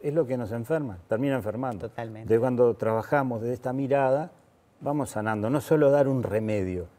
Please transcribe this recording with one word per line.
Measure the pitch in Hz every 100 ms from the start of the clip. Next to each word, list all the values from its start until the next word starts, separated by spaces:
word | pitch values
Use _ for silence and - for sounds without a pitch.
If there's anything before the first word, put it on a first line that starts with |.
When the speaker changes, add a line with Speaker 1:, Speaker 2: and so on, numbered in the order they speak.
Speaker 1:
es | 147
lo | 156
que | 127 127
nos | 104
enferma, | 117 117 160 135 90 -
termina | 113 139
enfermando. | 131 104 110 131 104 113
Speaker 2:
Totalmente. | - 113 107 113
Speaker 1:
De | 113
cuando | 127 123 123
trabajamos | 107 110 113 - 147 131 113
de | 120
esta | 123 127
mirada, | 131 135 139 131 139 175 - _ _ _ _
vamos | 135 147 127
sanando. | 107 107 107 107
No | 143
solo | - 156 143
dar | 143 135
un | 131
remedio | 110 107 110 107 92 90 85